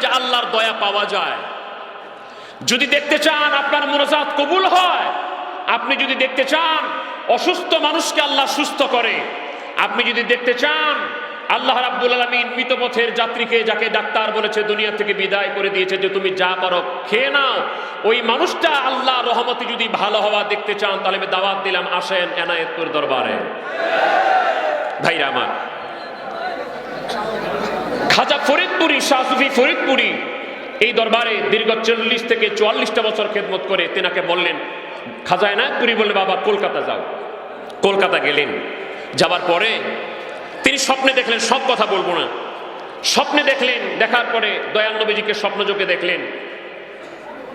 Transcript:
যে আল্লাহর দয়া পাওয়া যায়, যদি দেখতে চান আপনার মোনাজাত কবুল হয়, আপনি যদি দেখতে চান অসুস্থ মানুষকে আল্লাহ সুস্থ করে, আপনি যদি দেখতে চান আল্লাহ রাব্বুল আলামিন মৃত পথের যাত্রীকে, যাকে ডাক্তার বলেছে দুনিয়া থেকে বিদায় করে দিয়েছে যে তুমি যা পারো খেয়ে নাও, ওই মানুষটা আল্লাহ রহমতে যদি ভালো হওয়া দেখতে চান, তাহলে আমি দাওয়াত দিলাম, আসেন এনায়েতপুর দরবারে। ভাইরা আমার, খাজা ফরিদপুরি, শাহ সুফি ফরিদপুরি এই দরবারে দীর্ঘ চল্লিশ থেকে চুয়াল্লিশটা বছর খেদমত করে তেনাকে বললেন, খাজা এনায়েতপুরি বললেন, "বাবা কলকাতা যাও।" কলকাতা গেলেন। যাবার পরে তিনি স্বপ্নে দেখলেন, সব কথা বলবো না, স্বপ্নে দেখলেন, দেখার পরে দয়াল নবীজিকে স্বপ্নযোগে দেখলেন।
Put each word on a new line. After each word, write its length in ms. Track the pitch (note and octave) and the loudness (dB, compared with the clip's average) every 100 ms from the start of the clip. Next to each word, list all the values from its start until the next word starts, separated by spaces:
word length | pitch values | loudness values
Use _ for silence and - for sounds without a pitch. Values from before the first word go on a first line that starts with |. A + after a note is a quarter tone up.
যে 60 | B3 | 0
আল্লাহর 380 | B3+ B3+ A#3+ A3+ | 0 2 0 0
দয়া 200 | A3 A3 G#3+ | 0 0 0
পাওয়া 240 | G3+ G3+ | 0 0
যায়, 320 | G3+ G3 D#3 A2 - - - - - - - - - - - - C3 | 0 0 -2 -4 -8 -10 -12 -14 -14 -14 -16 -16 -18 -16 -18 -8 0
যদি 200 | A#3+ C#4 | 2 4
দেখতে 320 | C#4+ D4 D4 | 2 4 4
চান 340 | D#4 D4+ D4 | 4 4 2
আপনার 360 | C#4 C#4+ D4 C#4 | 2 2 0 2
মোনাজাত 520 | C#4+ C#4+ D4+ C#4+ - | 2 2 2 2 0
কবুল 240 | C#4+ F#4 F#4+ | 2 4 4
হয়, 400 | F4+ F4+ C4+ - - - - - - - | 4 4 2 -2 -4 -6 -8 -8 -6 -2
আপনি 300 | A#3 A#3 C4+ | 0 0 0
যদি 180 | C4+ | 0
দেখতে 300 | C4 C4 C4 | 0 0 2
চান 340 | C4 D#4 E4 D#4 - - - - - | 2 2 2 0 -2 -6 -8 -8 0
অসুস্থ 460 | A#3 E4 F4 - | 2 2 0 2
মানুষকে 460 | D#4+ D4 D#4 - D#4 | 2 2 0 0 0
আল্লাহ 260 | C#4+ C#4 C4+ | 2 2 0
সুস্থ 360 | C#4 C#4+ - | 0 -2 0
করে, 320 | C4+ B3+ A3+ E3+ - - - - - - | 2 2 2 0 -4 -8 -8 -10 -6 0
আপনি 280 | G3+ G#3 | 0 2
যদি 180 | A#3+ A3+ | 0 0
দেখতে 320 | A#3 A#3+ B3 | 2 2 2
চান 400 | B3 D4 D#4 D4+ C#4 - - - - - | 2 2 2 2 0 -2 -6 -8 -10 -6
আল্লাহ 300 | A3+ C4 A#3+ | -2 0 0
রাব্বুল 340 | B3 B3 A#3+ | 0 0 0
আলামিন 360 | B3 B3 B3 A#3 B3 | 0 0 0 -2 -4
মৃত 180 | B3 B3 | -2 -2
পথের 340 | B3 A3 A#3 | 0 0 0
যাত্রীকে, 480 | A3 A3+ A#3 A3+ A3+ | 0 -2 0 0 2
যাকে 260 | A3 G#3 A3 | 2 0 0
ডাক্তার 440 | G#3+ G#3 A3 G#3+ | 0 0 0 0
বলেছে 300 | G#3+ G#3 G#3+ | 0 0 0
দুনিয়া 280 | G#3 G#3 G#3+ | 0 0 0
থেকে 240 | G#3 G3+ | -2 -2
বিদায় 340 | F#3+ F#3+ G3+ G3 | 0 0 0 0
করে 140 | G3 G3 | -2 0
দিয়েছে 280 | F#3+ F#3 F#3+ | 0 0 0
যে 120 | F#3 | 0
তুমি 220 | F#3+ F#3+ | 0 -2
যা 260 | F#3 F3+ F#3 | 2 0 2
পারো 200 | F#3 F3 - - - | 0 0 -2 -6 0
খেয়ে 200 | G#3+ C#4 | 2 2
নাও, 260 | C#4 C4+ G#3 - - - - | 2 2 0 -2 -6 -8 -2
ওই 180 | G3+ A#3+ | 2 2
মানুষটা 460 | A3+ B3 F4 A#3+ E4 | 2 2 2 2 2
আল্লাহ 600 | C#4+ C4 C4 B3+ B3+ A#3+ | 2 0 0 0 2 2
রহমতে 360 | A#3 A#3+ A#3+ | 0 0 -2
যদি 240 | A#3+ A#3 A3 | -4 -2 -2
ভালো 280 | F3 G3 G#3+ | 0 2 2
হওয়া 240 | G#3 G#3 | 2 2
দেখতে 300 | G3+ G#3 - | 0 -2 -2
চান, 240 | G3+ G#3 F#3+ | -2 0 0
তাহলে 160 | F#3+ F#3+ | 0 -2
আমি 80 | F#3+ | 0
দাওয়াত 300 | F#3 G3 F#3+ | 0 0 0
দিলাম, 220 | F#3+ F3+ F3 | 0 0 0
আসেন 500 | F3+ F#3+ F#3+ F3 E3+ | -2 0 0 0 -2
এনায়েতপুর 460 | E3+ E3 E3 E3+ D#3+ | -2 0 -2 -4 -2
দরবারে। 400 | D3+ C#3 C3 A#2+ G2 - - - - - - - - - - - - - - - - | -2 0 0 0 -2 -4 -8 -8 -4 -2 2 2 2 4 4 2 0 0 -2 -4 -2
ভাইরা 240 | D#3 E3+ C#3 | 0 0 0
আমার, 200 | B2+ G#2 G2+ - - - - - - - - F5+ F5+ - - - - - - - - - - - - - - - | 0 -2 -4 -8 -10 -12 -12 -12 -12 -10 -8 -8 -8 -8 -10 -10 -10 -6 -6 -4 -4 -4 -4 -2 -4 -4 -2 2
খাজা 280 | - C4+ C#4+ | 2 4 2
ফরিদপুরি, 600 | - D#4 F4+ F4 D#4+ C#4 | 4 2 2 2 2 2
শাহ 220 | B3+ C4 | 4 2
সুফি 260 | B3+ C4 C#4 | 2 2 2
ফরিদপুরি 640 | A#3 C#4 - - B3 A3 D#3 - - - - - - | 4 4 2 2 2 2 -2 -6 -8 -8 -10 -8 0
এই 120 | A3+ | 2
দরবারে 500 | A#3+ A3+ A3+ A#3 G#3 F3+ | 4 4 2 2 0 2
দীর্ঘ 320 | G#3+ A3 A3 | 2 2 0
চল্লিশ 400 | A3+ A3+ A3+ A#3+ - | 2 2 2 0 2
থেকে 220 | A3+ G#3+ G3+ | 2 2 2
চুয়াল্লিশটা 460 | G#3 C4 - A#3 | 2 2 0 0
বছর 260 | A3 G#3+ G3+ | 0 0 0
খেদমত 280 | G#3 F#3+ F#3 - | -2 -2 -4 -2
করে 200 | F#3+ E3+ | 0 0
তেনাকে 280 | F#3+ F3+ F3+ | 0 0 0
বললেন, 340 | E3 F3 E3+ D3+ - - - - A#2+ A#2 | 0 0 0 -2 -6 -10 -10 -12 -12 -8
খাজা 260 | - F3+ G3+ | 0 2 4
এনায়েতপুরি 440 | G3+ C4+ B3 A#3 | 2 0 2 2
বললেন, 200 | A3 G#3 | 2 2
"বাবা 220 | G3 F#3+ F#3 | 2 2 2
কলকাতা 440 | G#3+ G3+ F#3+ D3+ | 2 2 0 -2
যাও।" 220 | C3 G#2 - - - - - - - - | -2 -4 -4 -8 -10 -10 -12 -12 -12 2
কলকাতা 360 | G3 G3 F3+ E3 | 2 4 4 4
গেলেন। 300 | D3 D3 C3+ F#2 - - - - - | 2 2 2 -2 -6 -8 -10 -10 -6
যাবার 260 | - E3 F3 F3 | 2 2 2 2
পরে 320 | E3+ A3 F#3+ - A2+ - - - - - - | 2 2 0 -4 -6 -8 -10 -10 -12 -12 0
তিনি 160 | C4 C4+ | 2 2
স্বপ্নে 340 | - C4+ C4 | 2 2 4
দেখলেন, 260 | C4 A3 A3+ | 2 2 0
সব 220 | A3+ C4 C4 | 2 2 2
কথা 180 | A#3 G3+ | 2 2
বলবো 260 | F#3+ F3 | 2 2
না, 120 | E3+ B2 - - - - - - - | 0 -2 -4 -8 -10 -12 -12 -12 -6
স্বপ্নে 380 | - - C#4+ D4 | 0 2 4 4
দেখলেন, 560 | C#4+ C4 B3 A#3+ G#3 - | 4 2 2 0 -2 0
দেখার 260 | A3 A#3+ A#3 | 2 2 2
পরে 280 | A3+ G#3+ F#3 - | 0 0 -2 -2
দয়াল 240 | G#3+ G#3+ G#3+ | 0 2 0
নবীজিকে 340 | G#3+ G#3 G#3 | 0 0 0
স্বপ্নযোগে 520 | G#3 G3 F#3+ G3+ G3+ F3+ | 0 -2 0 0 0 0
দেখলেন। 340 | F3 F3 E3 - - - - - - - - - - - - - | 0 0 -2 -4 -8 -10 -12 -14 -14 -16 -16 -16 -16 -16 -14 -14